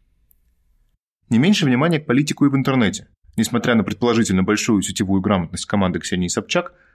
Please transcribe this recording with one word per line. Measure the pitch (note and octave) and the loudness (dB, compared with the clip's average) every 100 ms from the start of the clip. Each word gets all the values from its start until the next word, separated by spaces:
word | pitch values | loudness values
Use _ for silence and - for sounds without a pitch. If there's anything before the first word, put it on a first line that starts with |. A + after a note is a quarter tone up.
| _ _ _ _ _ _ _ _ _ _ _ _ _ | _ _ _ _ _ _ _ _ _ _ _ _ _
Не | A2+ | 2
меньше | E3 G3 D3 | 4 2 2
внимания | B2 D#3+ D#3+ | 2 2 0
к | - | 0
политику | C3 D3 - C#3+ | 0 0 0 0
и | |
в | C3+ | 2
интернете. | C3 C3 G#2 - - _ _ - | 0 2 0 -2 -14 _ _ -4
Несмотря | A2 A#2 B2+ A2+ | -2 -2 0 0
на | |
предположительно | F#2+ - A#2+ A2+ G#2+ F#2 | 0 -2 0 2 2 0
большую | F#2+ G#2+ - G#2 | 0 0 0 0
сетевую | - F#2+ F#2+ G2 | -2 -4 -2 0
грамотность | G2 G2 E2 - - | 0 -2 -2 -10 -4
команды | G#2 F#2+ E2+ | 0 0 -2
Ксении | - F#3 F3+ | -4 -4 -2
Собчак, | - D#3+ F3 F3 _ _ | -4 -2 -4 -4 _ _